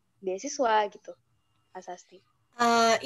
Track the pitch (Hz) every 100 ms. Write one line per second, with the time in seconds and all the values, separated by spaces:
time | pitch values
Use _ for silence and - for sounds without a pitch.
0 | _ _ 190 190 285 - 240 220 208 208
1 | - 175 _ _ _ _ _ 185 185 180
2 | _ 185 _ _ _ 240 233 233 226 226